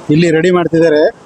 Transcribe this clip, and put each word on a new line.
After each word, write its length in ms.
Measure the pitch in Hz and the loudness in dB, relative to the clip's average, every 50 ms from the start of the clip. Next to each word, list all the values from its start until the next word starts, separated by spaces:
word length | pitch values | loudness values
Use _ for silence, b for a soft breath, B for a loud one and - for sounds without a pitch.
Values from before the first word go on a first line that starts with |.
| - - 151 | -6 -4 -2
ಇಲ್ಲಿ 140 | 160 175 170 160 | 0 0 0 0
ರೆಡಿ 160 | 160 160 185 185 175 | 0 0 0 0 -2
ಮಾಡ್ತಿದ್ದಾರೆ 440 | 170 156 - 165 165 165 151 151 156 202 - - - | -2 -2 -2 0 0 2 2 2 0 0 -2 -6 -14